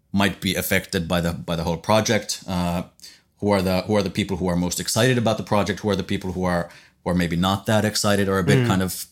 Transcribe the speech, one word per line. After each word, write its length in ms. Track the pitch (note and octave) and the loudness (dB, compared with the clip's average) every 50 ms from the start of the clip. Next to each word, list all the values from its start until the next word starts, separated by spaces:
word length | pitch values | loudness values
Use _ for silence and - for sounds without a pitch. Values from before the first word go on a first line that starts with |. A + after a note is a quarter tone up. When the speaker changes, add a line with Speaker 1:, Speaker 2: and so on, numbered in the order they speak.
| _ _ | _ _
Speaker 1:
might 300 | - G2 G2+ F#2+ - - | 0 2 2 2 0 -2
be 140 | - G2 - | -4 -2 -2
affected 520 | F2+ F2+ - G2 F#2 - - - F#2+ E2 | -2 0 0 0 0 0 0 -4 -2 -2
by 140 | D#2+ F2 F2 | 0 0 0
the, 120 | E2+ E2+ E2+ | 0 0 -2
by 220 | - - - E2 | -4 -6 -6 -4
the 80 | E2 E2 | -4 -2
whole 140 | E2+ E2+ | -4 -4
project? 680 | E2 - - G#2+ A2 G#2+ A#2 A2 G#2 - - - - - | -4 0 2 2 2 2 2 0 0 -2 -4 -10 -10 -8
Uh, 360 | - F#2 F2 F2 F2 E2+ F2+ F2 - _ - - - - - _ _ _ - | -6 -4 -2 -2 -2 -2 -4 -6 -8 _ -20 -20 -20 -20 -20 _ _ _ -4
who 120 | G2+ G2+ | 0 2
are 100 | G2+ F#2+ | 2 2
the, 200 | F#2 F#2+ F#2 F2+ | 2 2 0 0
who 140 | - G#2+ G#2+ | 0 0 0
are 60 | G#2 F#2+ | 0 0
the 60 | F#2 | 0
people 280 | - A2 F#2+ - G2 | -2 -2 -2 -2 -2
who 100 | E2 F#2 | -2 -2
are 80 | F2+ E2+ | 0 0
most 240 | F2 F2+ F2 - - | 0 0 -2 -2 -4
excited 380 | F2 - - A2+ A#2+ C3 B2+ | -4 -2 0 2 2 4 2
about 200 | A#2+ G#2+ A2+ G#2+ | 2 2 0 0
the 60 | A2 F#2+ | -2 -2
project? 380 | - A2 G2+ F#2+ F#2+ F#2+ - | 0 0 0 2 0 -2 -2
Who 80 | - G#2+ | -2 -2
are 60 | G2 | -2
the 80 | F#2 F2+ | -2 -2
people 280 | - G2+ F#2+ - F#2 | -2 -4 -4 -4 -6
who 120 | E2+ F#2 F#2 | -4 -2 -2
are, 240 | F2+ F2 F2 E2+ - - - - - _ _ - | 0 0 0 -2 -4 -10 -20 -20 -20 _ _ -4
who 80 | F2+ | -2
are 40 | F2 | 0
maybe 200 | F2 F2 D#2+ E2+ | 0 0 0 0
not 300 | E2+ F#2 F#2+ G2 G2+ - | 0 2 2 0 0 0
that 180 | A#2 A2 G#2+ G2+ | 0 2 2 2
excited 420 | G#2+ - - - G#2 G2+ G2 G2+ G2 | 0 0 0 0 2 2 2 2 2
or 100 | G2 F#2+ | 0 2
a 40 | F2 | 2
bit 160 | G2+ G2+ C3 | 4 4 4
Speaker 2:
Mm. 80 | B2 | 4
Speaker 1:
kind 140 | A2+ F#2+ F#2 | 2 2 2
of 240 | F#2 F2 - - - - | 0 -2 -4 -8 -12 -14